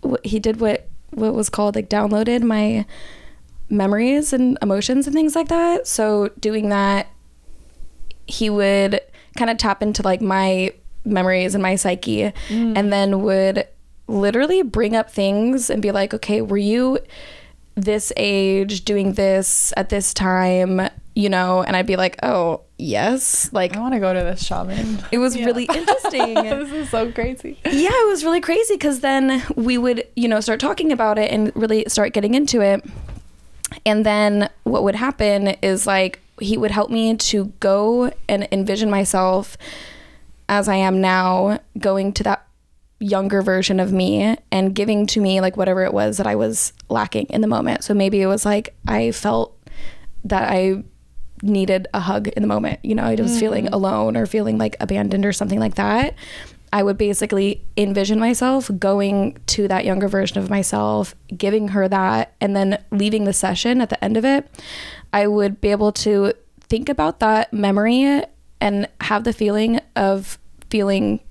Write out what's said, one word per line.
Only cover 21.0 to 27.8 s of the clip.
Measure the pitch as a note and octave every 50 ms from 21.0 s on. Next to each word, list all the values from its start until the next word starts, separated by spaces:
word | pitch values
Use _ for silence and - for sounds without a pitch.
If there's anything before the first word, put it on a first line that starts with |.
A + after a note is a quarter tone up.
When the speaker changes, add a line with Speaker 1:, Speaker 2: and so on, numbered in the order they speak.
| - - -
Speaker 1:
You | A3+ G3+ G3+
know, | G3 F#3 F#3 F3+ F#3 F#3 F3+
and | - -
I'd | F#3 F#3
be | - G3
like, | F#3 F#3 F#3 F3+ - -
"Oh, | - - F#3 F3 E3+ D#3+ - - - _ -
yes." | - D#3 A2 G#2 A#2+ G3+ B3 C4 C4 - - - - - -
Like, | G#3+ F#3 F3+ F3+
Speaker 2:
I | G3+
wanna | A3+ B3+ C4 A#3
go | G3 F#3 F#3
to | F#3
this | F3+ F3 F3+ F3+ -
shaman. | - F#3+ F3 F3+ F3+ G3 G#3+ A3+ A3 G#3+ G3+ - - -
Speaker 1:
it | A#3+
was | B3 B3+ A#3+
Speaker 2:
Yeah. | B3 A#3
Speaker 1:
really | A#3+ A#3+ A#3 B3
interesting. | - - G4+ F4 - G4+ C5+ - - G4 C4+ - A#3+ A3+
Speaker 2:
<laughs> | D#4+ C4 A3 C#4+ C#4
This | D4 C#4+ C#4
is | D#4 D4+ C4+
so | - A3+ A3 A#3 A3+
crazy. | - A3+ A#3+ C4 B3+ - - F#3+ - -
Speaker 1:
Yeah, | D#4 D4 C#4